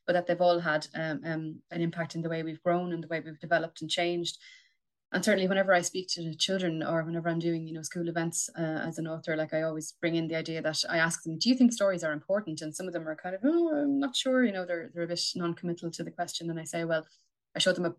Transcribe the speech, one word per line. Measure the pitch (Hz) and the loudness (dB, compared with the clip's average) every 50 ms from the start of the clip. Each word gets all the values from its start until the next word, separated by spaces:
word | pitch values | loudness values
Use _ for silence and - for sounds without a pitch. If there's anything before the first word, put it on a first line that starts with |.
| - - | 0 2
but | 175 | 2
that | 180 175 | 2 4
they've | - 175 170 | 2 4 6
all | 180 175 175 170 | 6 6 6 6
had, | 170 165 151 151 151 - - | 4 2 2 0 0 -2 -6
um, | 156 160 160 151 139 - | -4 -2 -2 -2 -4 -2
um, | 165 165 160 160 156 156 - - - | -4 -4 -2 -4 -6 -8 -10 -12 -8
an | - 170 170 | -4 -2 0
impact | 170 165 170 165 160 - | 0 0 -2 -6 -6 -4
in | 165 165 | -4 -4
the | 165 | -2
way | 165 165 160 | -2 -2 -4
we've | 160 156 156 - | -4 -6 -4 0
grown | 180 170 175 180 175 170 | 2 2 2 2 0 -4
and | 165 160 | -4 -4
the | 151 | -4
way | 170 160 | -6 -6
we've | 151 160 156 - | -6 -8 -12 -8
developed | - 160 175 160 160 165 - - | -2 2 2 2 2 0 -8 -8
and | 165 156 | -6 -4
changed. | - - 175 175 175 175 170 165 - - - - - - _ _ _ _ _ _ _ _ _ - - | -2 0 0 0 0 0 -2 -4 -6 -10 -14 -20 -20 -20 _ _ _ _ _ _ _ _ _ -4 -2
And | 185 190 | 0 4
certainly | 220 208 196 185 | 4 4 4 4
whenever | 185 196 190 196 190 190 | 2 4 4 6 6 6
I | 175 175 | 4 4
speak | - - 185 185 - - | 2 -4 -4 -6 -6 -6
to | 175 170 165 151 | -6 -4 -6 -4
children | 156 - - 190 190 185 170 160 160 147 | -2 0 0 0 2 0 0 0 0 -2
or | - 165 165 160 | 0 0 0 0
whenever | 160 165 170 165 170 | -2 -2 -2 0 0
I'm | 170 170 | 0 0
doing, | 165 170 165 165 165 160 | 0 0 0 -2 -4 -6
you | 160 | -8
know, | 160 156 | -8 -8
school | - - 175 170 165 | -8 -6 -4 -4 -2
events, | 165 170 165 170 - - - - - - | -2 -2 -2 -2 -2 -2 -4 -4 -4 -4
uh, | 165 160 156 - - | -2 -2 -2 -2 -4
as | 165 160 - | -4 -4 -4
an | 160 | -6
author, | 160 160 160 - - 160 | -6 -6 -6 -4 -4 -2
like, | 156 156 151 160 | -2 -2 0 0
I | 156 160 | 0 0
always | 160 156 156 151 - - - | 0 -2 -4 -8 -10 -8 -4
bring | - 170 165 | -2 0 0
in | 165 165 | 0 0
the | 160 165 | 0 -2
idea | 160 156 160 160 160 - | -2 -2 -4 -4 -2 -2
that | 156 156 - - - | -2 0 -2 -2 0
I | 170 165 | 2 2
ask | 160 170 170 - - | 2 2 0 -2 -6
them, | 165 165 160 | -6 -4 0
"Do | 180 226 | 2 4
you | 254 | 6
think | 254 254 233 226 | 8 6 6 6
stories | - 202 196 190 175 165 | 4 2 2 2 2 0
are | 160 151 | -2 -2
important?" | 151 - - 190 208 208 165 156 147 160 | -2 -2 0 -2 -2 0 -2 -6 -6 -6
And | 156 151 | -8 -6
some | - 185 185 | -6 -6 -4
of | 175 | -4
them | 170 160 | -4 -4
are | 156 156 | -6 -8
kind | 156 - 180 185 | -6 -6 -8 -4
of, | 190 214 | 0 2
"Oh, | 277 330 339 339 330 311 | 4 4 4 4 2 2
I'm | 294 294 285 277 277 | 2 2 2 2 2
not | 277 269 247 | 0 0 0
sure," | - - 269 262 254 247 | -2 0 2 4 4 4
you | 220 | 4
know, | 196 185 180 | 2 0 -2
they're, | 175 175 170 165 - - | -2 -4 -4 -6 -8 -6
they're | 170 170 | -6 -4
a | |
bit | 165 175 170 - - - | -4 -2 -2 -2 -2 -2
non-committal | 175 175 170 170 170 - 175 170 175 - 165 165 | -2 -2 -2 -2 -2 -2 -4 -4 -4 -4 -8 -6
to | - 170 | -6 -8
the | 165 | -8
question. | - - 175 170 - - 170 170 | -6 -6 -6 -6 -6 -6 -6 -4
And | 165 160 | -4 -6
I | 156 | -6
say, | 151 - 170 165 | -6 -4 -4 -2
well, | 165 165 160 160 _ _ _ _ _ _ _ _ _ - | 0 0 0 -2 _ _ _ _ _ _ _ _ _ -2
I | - | 2
showed | - 190 180 | 2 2 2
them | 175 180 | 2 0
a, | - - | -2 -2